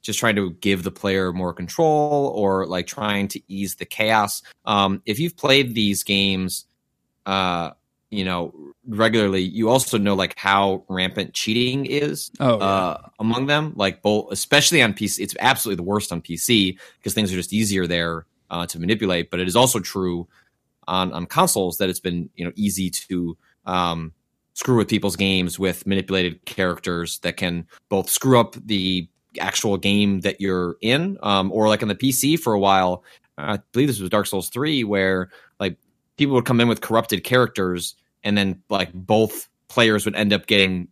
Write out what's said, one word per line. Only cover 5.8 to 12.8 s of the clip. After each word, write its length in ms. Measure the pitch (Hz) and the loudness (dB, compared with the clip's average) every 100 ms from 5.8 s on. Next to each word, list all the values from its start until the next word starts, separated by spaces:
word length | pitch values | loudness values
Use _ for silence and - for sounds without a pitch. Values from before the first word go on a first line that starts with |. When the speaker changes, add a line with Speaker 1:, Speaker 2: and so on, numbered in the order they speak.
| 104 98 | 0 0
Speaker 1:
games, 640 | - 98 98 95 92 - - _ _ _ _ _ | 0 2 2 0 -4 -8 -14 _ _ _ _ _
uh, 460 | - 98 92 87 82 - _ _ _ | -4 -2 0 -2 -6 -10 _ _ _
you 140 | 104 | -6
know, 300 | 92 90 85 - 71 - 131 | -4 -4 -6 -10 -20 -20 -10
regularly, 560 | 107 113 113 104 95 | 2 2 4 2 2
you 260 | 92 101 110 | -2 -2 2
also 300 | 131 - 113 | 2 2 0
know, 160 | 101 | 2
like, 200 | 98 92 - | 2 -2 -2
how 460 | 98 98 98 95 - | 2 4 4 0 -4
rampant 460 | 92 92 104 95 | -2 -2 -2 -6
cheating 520 | - - 110 123 135 135 | -6 -2 0 0 -2 -2
is, 440 | 143 147 151 - - | -2 -2 -4 -10 -2
Speaker 2:
Oh, 180 | 135 113 | 0 2
yeah. 60 | |
Speaker 1:
uh, 380 | 98 98 | 2 2